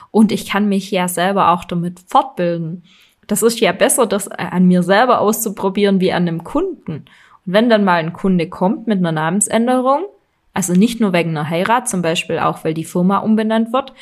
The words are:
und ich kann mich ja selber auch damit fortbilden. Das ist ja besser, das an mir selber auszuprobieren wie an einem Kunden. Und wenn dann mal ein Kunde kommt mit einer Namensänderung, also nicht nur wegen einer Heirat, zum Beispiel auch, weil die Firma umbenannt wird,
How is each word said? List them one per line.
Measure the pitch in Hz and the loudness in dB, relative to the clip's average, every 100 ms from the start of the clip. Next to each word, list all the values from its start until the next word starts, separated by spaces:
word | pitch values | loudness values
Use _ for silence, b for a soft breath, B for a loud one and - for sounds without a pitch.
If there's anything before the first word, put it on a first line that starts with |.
| B | B
und | 214 220 | 2 4
ich | 196 - | 2 -2
kann | 202 208 | -2 0
mich | 196 190 | -2 -2
ja | 185 180 | -2 -2
selber | 180 185 196 165 | -2 0 2 2
auch | 175 - | 2 -2
damit | 175 175 180 _ | -6 -6 -10 _
fortbilden. | 262 302 - 175 170 165 180 b b b b - | 0 0 -4 -4 -2 -6 -10 b b b b -6
Das | 208 | 0
ist | 233 233 | 0 2
ja | 196 | 0
besser, | 175 233 - 214 | 2 0 2 0
das | 202 - | 0 -4
an | - - 180 180 | -10 -4 2 4
mir | 180 | 4
selber | 170 202 254 220 | 4 4 4 2
auszuprobieren | 202 220 214 196 196 190 202 196 | 2 0 -4 -4 -4 0 2 2
wie | 185 | 2
an | 175 175 | 0 -2
einem | 165 | -4
Kunden. | 165 285 381 302 - 165 b b b b 185 | -4 -4 -4 -6 -10 -12 b b b b -2
Und | |
wenn | 196 240 | 0 4
dann | 214 | 4
mal | 196 175 | 4 0
ein | 160 | -2
Kunde | - 196 185 160 | -2 0 0 -2
kommt | - 190 311 - | -2 -2 0 -2
mit | 196 | 0
einer | 175 | 0
Namensänderung, | 156 160 196 - 226 240 254 254 285 403 - _ _ _ | -2 -2 -2 0 0 2 2 2 0 -2 -12 _ _ _
also | - 180 | -6 0
nicht | 180 240 233 | 2 2 2
nur | 208 | 0
wegen | 175 165 | 0 0
einer | 151 151 | -4 -4
Heirat, | 170 190 247 240 | -2 0 0 0
zum | 185 | -4
Beispiel | 170 170 - 165 | -2 -2 -2 -2
auch, | 160 160 | -2 -2
weil | 165 | -4
die | 160 160 | -6 -4
Firma | 180 180 202 | 0 2 2
umbenannt | 220 220 220 226 233 | 2 0 2 0 0
wird, | 254 262 B | -2 -4 B